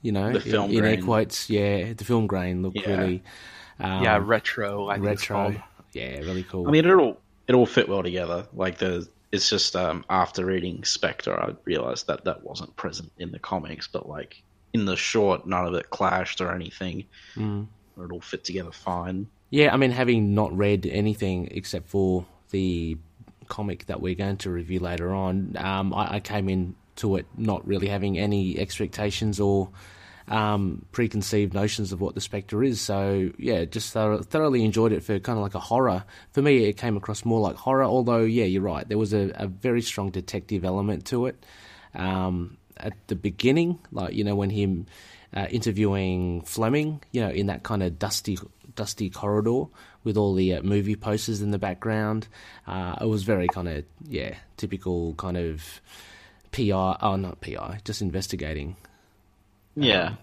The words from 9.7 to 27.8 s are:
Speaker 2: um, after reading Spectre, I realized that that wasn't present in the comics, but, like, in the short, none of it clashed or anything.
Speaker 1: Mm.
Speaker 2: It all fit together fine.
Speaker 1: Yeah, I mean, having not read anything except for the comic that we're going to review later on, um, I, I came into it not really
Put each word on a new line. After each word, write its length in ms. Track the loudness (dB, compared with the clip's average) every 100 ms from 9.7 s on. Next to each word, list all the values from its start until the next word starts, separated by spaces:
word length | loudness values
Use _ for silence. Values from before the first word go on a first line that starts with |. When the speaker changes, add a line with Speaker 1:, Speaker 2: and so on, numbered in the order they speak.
| 0
Speaker 2:
um, 280 | 0 -2 0
after 360 | 2 2 0 0
reading 380 | 0 -2 -4
Spectre, 560 | -4 0 -2 -2 -2 -2
I 140 | -2 -4
realized 440 | -2 -2 -2 -4 -4
that 180 | -4 -2
that 180 | -4
wasn't 320 | -8 -12 -12 -10
present 360 | -10 -8 -14 -12
in 140 | -12
the 80 | -10
comics, 480 | -6 -6 -6 -12 -8
but, 220 | -10 -8
like, 320 | -12 -12 -16 _ _ _
in 100 | -2 0
the 120 | 0
short, 500 | 2 4 4 4 0
none 180 | 0 0
of 80 |
it 160 | -2 -4
clashed 520 | 0 2 2 -2 -4
or 120 | -4
anything. 520 | -4 -8 -8 -8 -8 -12 -18 -14 -6
Speaker 1:
Mm. 320 | -4 -4 -8 -14 _ -16
Speaker 2:
It 140 | -12
all 80 | -12
fit 240 | -10 -10
together 280 | -6 -6 -8
fine. 560 | -8 -4 -4 -4 -6 -8 _ 0
Speaker 1:
Yeah, 220 | 4 6
I 40 | 6
mean, 140 | 4
having 420 | 4 4 4 4 4
not 200 | 2 2
read 280 | 2 2 0
anything 640 | 0 0 0 -2 -2 -4
except 360 | -8 -8 -8 -2
for 380 | 2 2 2 -2 -14 _
the 460 | -2 0 0 -2 -6 -10 -20 -20 -18 -12
comic 380 | -6 -6 -6 -6
that 160 | -4
we're 140 | -2 -2
going 220 | -2 -2
to 120 | -4
review 300 | -4 -2 -2
later 340 | -2 -2 -2
on, 420 | 0 0 0 -2 -4
um, 360 | -2 0 0
I, 220 | -2 -2 -4
I 40 |
came 300 | -4 -2 0
into 640 | 0 -2 -6 _ -4 0 0
it 100 | -2 -4
not 280 | -2 0 0
really 220 | -2